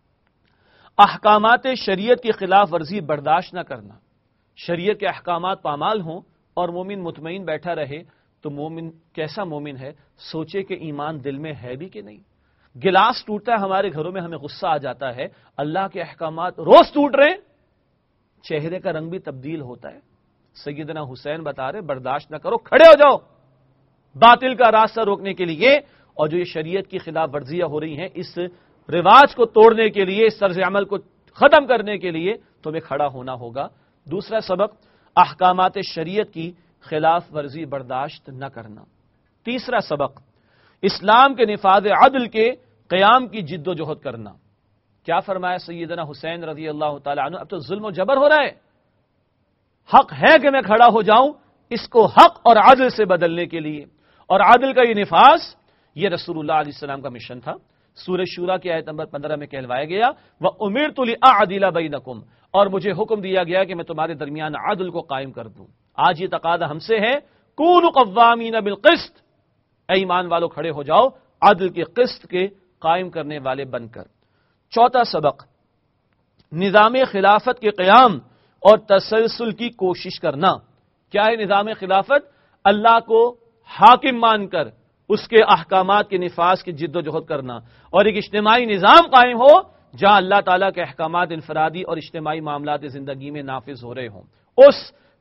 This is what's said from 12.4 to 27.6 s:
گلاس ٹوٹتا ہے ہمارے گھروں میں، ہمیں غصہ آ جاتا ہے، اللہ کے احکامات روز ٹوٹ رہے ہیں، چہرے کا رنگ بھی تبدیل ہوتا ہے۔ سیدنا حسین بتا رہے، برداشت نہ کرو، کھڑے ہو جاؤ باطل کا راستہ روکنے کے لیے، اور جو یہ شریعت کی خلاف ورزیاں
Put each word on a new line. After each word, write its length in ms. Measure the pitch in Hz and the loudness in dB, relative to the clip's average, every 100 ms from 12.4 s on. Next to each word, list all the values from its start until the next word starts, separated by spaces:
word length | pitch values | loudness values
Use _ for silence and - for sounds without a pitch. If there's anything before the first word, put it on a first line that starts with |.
| _ _ _ 127 | _ _ _ -6
گلاس 400 | 175 185 220 240 | 0 2 2 0
ٹوٹتا 280 | - 208 220 | -8 -8 -4
ہے 60 | 220 | -4
ہمارے 340 | 196 190 196 | -2 -4 -4
گھروں 200 | 156 160 | -6 -10
میں، 80 | 185 | -10
ہمیں 180 | 170 156 | -12 -12
غصہ 280 | 143 - 185 | -16 -10 -6
آ 100 | 151 | -4
جاتا 400 | 131 120 135 123 | -6 -10 -10 -10
ہے، 100 | 170 - _ - | -12 -14 _ -10
اللہ 300 | 151 175 190 | -6 -6 -6
کے 80 | 185 | -10
احکامات 600 | 156 - 160 160 180 170 | -14 -12 -12 -8 -10 -6
روز 320 | 160 285 - | 4 4 4
ٹوٹ 220 | 294 285 | 0 0
رہے 160 | 277 294 | 2 0
ہیں، 60 | 403 _ _ _ _ _ _ _ _ _ _ | 0 _ _ _ _ _ _ _ _ _ _
چہرے 360 | - 156 160 180 | -10 -8 -8 -10
کا 120 | 180 | -8
رنگ 180 | 156 165 | -10 -10
بھی 80 | 185 | -14
تبدیل 420 | 156 131 135 160 | -14 -16 -14 -14
ہوتا 320 | 123 120 143 | -14 -18 -20
ہے۔ 80 | 294 _ _ _ _ _ | -20 _ _ _ _ _
سیدنا 480 | _ 147 147 151 156 | _ -16 -14 -12 -12
حسین 400 | 139 127 147 160 | -14 -12 -12 -10
بتا 300 | 156 139 131 | -10 -10 -10
رہے، 80 | 147 | -10
برداشت 500 | 147 131 127 143 - | -10 -10 -6 -8 -10
نہ 60 | 156 | -12
کرو، 220 | 175 226 | -6 -6
کھڑے 260 | - 269 | 2 8
ہو 120 | 330 294 | 10 10
جاؤ 200 | 285 220 - _ _ _ _ _ _ _ _ 135 | 6 4 -4 _ _ _ _ _ _ _ _ 4
باطل 380 | 226 240 262 | 6 6 2
کا 180 | 240 233 | 2 2
راستہ 280 | 220 214 226 | 4 0 -2
روکنے 340 | 208 196 190 | -4 -4 -6
کے 100 | 180 | -8
لیے، 320 | 175 156 247 285 - _ _ - | -8 0 2 2 -2 _ _ -6
اور 120 | 156 | -4
جو 100 | 175 | -4
یہ 60 | |
شریعت 460 | 175 165 160 190 190 | -6 -8 -8 -8 -8
کی 80 | 185 | -12
خلاف 300 | - 160 156 | -8 -6 -6
ورزیاں 340 | 143 131 175 | -8 -10 -6